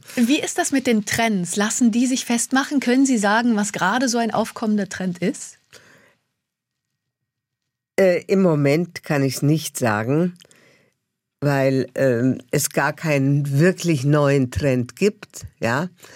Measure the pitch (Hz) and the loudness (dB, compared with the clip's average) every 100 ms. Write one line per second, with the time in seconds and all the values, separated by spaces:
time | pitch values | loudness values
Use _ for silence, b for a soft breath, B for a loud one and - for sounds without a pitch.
0 | - - 233 302 349 - 330 269 - 220 | -6 -2 0 0 -2 -4 -2 -2 0 0
1 | 208 - 226 196 170 208 214 - 240 233 | 0 -2 0 0 -2 -2 -2 0 0 2
2 | 254 262 - 233 - 254 277 285 240 254 | 0 -2 -2 -4 0 -2 0 -2 0 2
3 | 269 240 202 220 240 214 208 180 180 240 | 2 2 2 2 2 0 -2 -2 -2 0
4 | 262 233 226 - 226 - 220 208 190 - | 0 -2 -2 -2 -4 -4 -2 -2 -2 -6
5 | 185 175 185 294 - - _ b b b | -6 -4 -4 -6 -12 -20 _ b b b
6 | b b _ _ _ _ _ _ _ _ | b b _ _ _ _ _ _ _ _
7 | _ _ _ _ _ _ _ _ _ - | _ _ _ _ _ _ _ _ _ 2
8 | 190 175 - 196 185 151 139 156 175 - | 4 2 0 2 2 4 2 2 0 -8
9 | - 147 135 - 147 160 - - 120 104 | -4 0 0 0 0 0 -2 -4 -2 0
10 | 113 147 180 180 b b b b b b | 0 0 -2 -4 b b b b b b
11 | _ _ _ _ 143 139 135 135 - - | _ _ _ _ -2 2 2 0 -2 0
12 | 135 117 131 - - 147 - - 143 147 | 0 2 0 -2 -2 -4 -2 -2 -2 -2
13 | 160 143 135 143 143 139 180 180 170 147 | -2 0 2 0 0 2 2 2 0 0
14 | 143 147 143 139 127 - 147 127 120 - | 2 2 4 2 0 0 0 0 -2 -2
15 | 196 - - - - - 113 127 180 - | -2 -2 -10 -18 -20 -6 -2 -2 -4 -10
16 | B | B